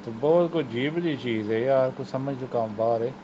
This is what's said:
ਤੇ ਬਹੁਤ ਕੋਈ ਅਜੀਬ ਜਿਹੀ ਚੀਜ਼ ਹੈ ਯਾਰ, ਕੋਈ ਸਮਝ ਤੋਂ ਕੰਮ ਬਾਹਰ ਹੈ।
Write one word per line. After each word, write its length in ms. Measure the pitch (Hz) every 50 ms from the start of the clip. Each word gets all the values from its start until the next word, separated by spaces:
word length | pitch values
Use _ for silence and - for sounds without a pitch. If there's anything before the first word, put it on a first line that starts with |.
| -
ਤੇ 60 | 120
ਬਹੁਤ 400 | 113 113 135 151 165 175 175 165
ਕੋਈ 120 | 165 165 147
ਅਜੀਬ 360 | 120 113 120 131 147 160 175
ਜਿਹੀ 180 | 175 165 151
ਚੀਜ਼ 340 | 120 120 123 113 110 107 104
ਹੈ 80 | 110 113
ਯਾਰ, 320 | 120 131 135 131 131 131
ਕੋਈ 140 | 131 - 135
ਸਮਝ 340 | - - 135 135 143 139 127
ਤੋਂ 80 | 131
ਕੰਮ 280 | 123 - 120 113 110 104
ਬਾਹਰ 260 | 107 113 113 117 113
ਹੈ। 100 | 117 127 135 -